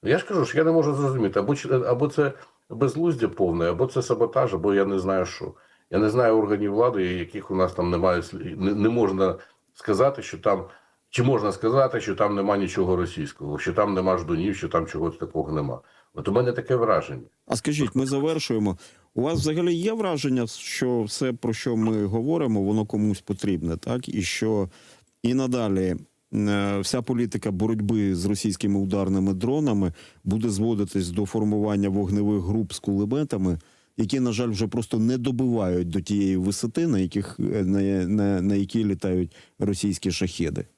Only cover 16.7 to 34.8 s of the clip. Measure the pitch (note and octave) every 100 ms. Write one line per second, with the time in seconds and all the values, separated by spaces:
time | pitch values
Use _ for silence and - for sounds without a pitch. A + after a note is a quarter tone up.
16.7 | B2+ A2+ F2+ - C2 - _ _ A#2 -
17.7 | D3 C3 C3 C3 C#3 D3 D#3+ - A2+ G#2
18.7 | F2 - - _ - C3+ D#3+ D3 D#3 F3
19.7 | E3+ F#3+ A3 G3+ D#3 C#3 B2+ A#2 - -
20.7 | - B2+ B2 G#2+ - C3+ B2 A#2+ A2 -
21.7 | A2+ A2 A2 G2+ A2 B2 E3 C#3 G#2+ G2
22.7 | G#2+ G#2+ A2 G#2+ G2 - G2 G2+ F#2 E2
23.7 | E2 - - D2+ - F2 - A2 G#2+ F#2+
24.7 | - - - _ _ A#2 B2+ C3 B2 A2
25.7 | F#2+ F#2 F2+ - _ _ G#2 G#2 G2+ G2+
26.7 | G2+ F#2+ B2+ A#2 B2 A#2 G2+ G#2+ F#2+ G#2+
27.7 | A2 G#2 A2 G2+ F2+ F#2+ G#2 G#2+ F#2+ G#2
28.7 | G2+ G2 G2+ F#2+ G2 F#2+ F#2+ A#2 C#3+ D3
29.7 | G2+ F#2 E2+ - _ - G#2+ A#2 G2 A2+
30.7 | A2 G2+ G2 F2 F2 G2+ A2 G#2+ G#2 G#2
31.7 | G2+ G2+ F#2+ F#2+ G2+ G#2 G#2 F2+ A2 G#2
32.7 | - - G2 G#2 C3 D3+ G#2+ F#2 E2 -
33.7 | _ _ - G#2+ C3+ B2 G#2+ A#2+ G#2 A2
34.7 | A2+